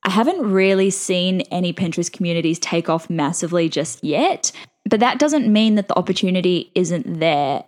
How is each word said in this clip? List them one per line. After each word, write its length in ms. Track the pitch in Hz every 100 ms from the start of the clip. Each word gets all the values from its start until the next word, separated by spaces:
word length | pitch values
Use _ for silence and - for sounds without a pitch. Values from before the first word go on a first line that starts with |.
I 80 | 202
haven't 300 | 190 240 370
really 500 | 214 190 190 190 196
seen 500 | 190 - 180 180 185 -
any 240 | 180 180
Pinterest 380 | 165 165 165 170
communities 480 | - 175 170 165 165
take 280 | - 170 165
off 220 | 165 -
massively 580 | 165 143 175 165 175 165
just 360 | 151 160 -
yet, 480 | 151 151 330 - - - - _ -
but 140 | 220
that 180 | 240 254
doesn't 340 | 302 294 220
mean 220 | 214 220
that 140 | 214 196
the 100 | -
opportunity 760 | 180 185 190 185 180 175 - -
isn't 440 | 170 170 - 165
there 440 | 160 147 143 139